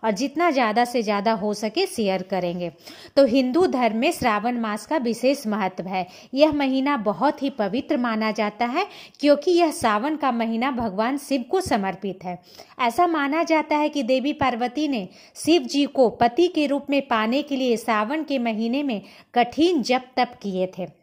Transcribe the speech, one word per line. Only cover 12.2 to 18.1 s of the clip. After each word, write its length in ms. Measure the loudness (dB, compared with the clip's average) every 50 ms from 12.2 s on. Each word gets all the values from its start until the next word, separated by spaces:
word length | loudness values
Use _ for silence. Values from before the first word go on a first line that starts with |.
| -10
है। 140 | -10 -10 -10 _ -20 -20 -20 -20 _ -8 -2
ऐसा 280 | -2 -2 2 2 2 2
माना 360 | 2 0 0 0 0 0 0
जाता 340 | 2 2 0 2 2 0 2
है 120 | 2 0
कि 140 | 0 -2 0
देवी 300 | 2 0 0 2 -2 -2
पार्वती 520 | 0 0 -2 0 -2 -4 -4 -2 -2 -2 -2
ने 200 | -2 -4 -4 -6 -12 -20 -20 -20 _
शिव 280 | -6 2 4 4 4 4
जी 220 | 0 0 0 0 0
को 220 | 4 4 4 4
पति 360 | 4 2 0 2 4 4 2 2
के 180 | 2 0 0 0
रूप 200 | 0 -2 -2 0
में 120 | -2 -2 0 0
पाने 340 | -2 0 0 0 0 -2
के 140 | -2 -2 -4
लिए 220 | -2 0 0 0 0
सावन 460 | 0 0 0 0 0 -2